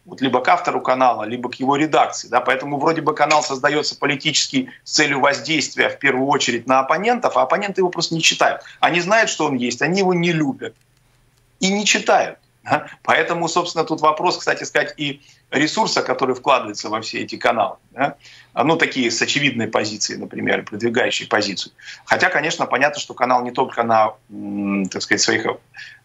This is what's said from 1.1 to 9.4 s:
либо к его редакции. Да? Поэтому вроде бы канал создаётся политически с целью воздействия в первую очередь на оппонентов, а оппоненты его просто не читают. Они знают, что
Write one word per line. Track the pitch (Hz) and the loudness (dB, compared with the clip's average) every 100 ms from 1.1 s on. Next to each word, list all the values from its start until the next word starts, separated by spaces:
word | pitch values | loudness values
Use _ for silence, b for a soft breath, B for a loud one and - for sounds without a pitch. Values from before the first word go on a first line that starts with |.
| 110 | 2
либо | 107 123 120 | -4 -6 -8
к | - | -4
его | 131 143 | 0 0
редакции. | 151 147 123 - - | 2 2 2 -2 -2
Да? | 120 | 0
Поэтому | 127 131 143 139 | 2 -2 -2 -2
вроде | 156 160 | 0 0
бы | 151 | 0
канал | - 151 151 | 2 4 4
создаётся | 147 131 143 151 139 - | 2 0 0 0 -2 -2
политически | 139 139 156 139 - 135 127 B | -2 -2 -2 -2 0 -2 -4 B
с | - | -4
целью | - 147 139 | 0 2 4
воздействия | 139 131 123 156 127 131 117 | 2 2 0 -2 -2 0 0
в | - | 2
первую | 226 190 160 | 0 2 2
очередь | 135 135 120 120 | 0 0 -2 2
на | 131 | 2
оппонентов, | 131 160 220 240 139 127 | 2 0 0 0 0 2
а | |
оппоненты | 127 170 202 190 | 2 0 -2 0
его | 180 | 0
просто | 170 160 | 0 -4
не | 165 | 0
читают. | - - 135 - B B | 2 4 2 0 B B
Они | 139 175 | 0 2
знают, | 170 220 214 | 2 2 2
что | - | 0